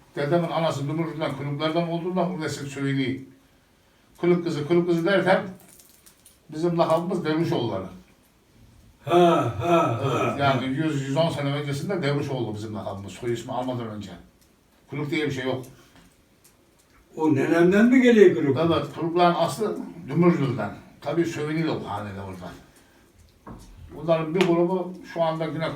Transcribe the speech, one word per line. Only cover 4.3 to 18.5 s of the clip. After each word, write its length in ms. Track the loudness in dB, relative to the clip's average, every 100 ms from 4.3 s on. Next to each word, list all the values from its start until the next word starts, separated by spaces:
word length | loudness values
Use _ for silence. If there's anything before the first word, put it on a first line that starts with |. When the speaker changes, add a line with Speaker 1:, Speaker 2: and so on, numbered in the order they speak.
| 2
Speaker 1:
kızı, 240 | 2 -4 2
kulüp 200 | 2 4
kızı 180 | 2 2
derken 360 | 2 4 2 0 -12 -20 -20 -20 _ -20 _ -20 _ _
bizim 280 | -4 -2 2
lakabımız 480 | 2 2 0 -4 -2
Dervişoğulları. 600 | 0 0 0 -2 -4 -8 -14 -20 _ _ _ _ _ -20 _ -20 _ 0
Speaker 2:
Ha, 500 | 6 6 4 0 -2
ha, 400 | 0 2 2 0
Speaker 1:
Evet, 100 | -2
Speaker 2:
ha. 220 | -2 -2 0
Speaker 1:
yani 260 | 0 2 -2
yüz, 360 | -2 -2 -2
yüz 160 | -2 0
on 120 | 0
sene 240 | 0 -4
öncesinde 480 | -4 -4 -6 -4 -2
Dervişoğlu 520 | -2 -2 -2 -4 -4 -6
bizim 200 | -8 -8
lakabımız. 360 | -8 -10 -12
Soy 200 | -8 -6
ismi 180 | -6 -6
almadan 360 | -6 -4 -6 -8
önce. 240 | -10 -12 -16 -20 _ _ _ _ _ _
Kulüp 220 | -8 -4
diye 140 | -2 -2
bir 60 |
şey 140 | -2 -4
yok. 200 | -4 -8 -18 -20 -20 -20 _ _ _ _ _ _ _ _ _ _ -2
Speaker 2:
O 200 | 2 2
nenemden 500 | 4 4 6 6 6
mi 160 | 6
geliyor 340 | 8 10 8 8
kulüp? 220 | 2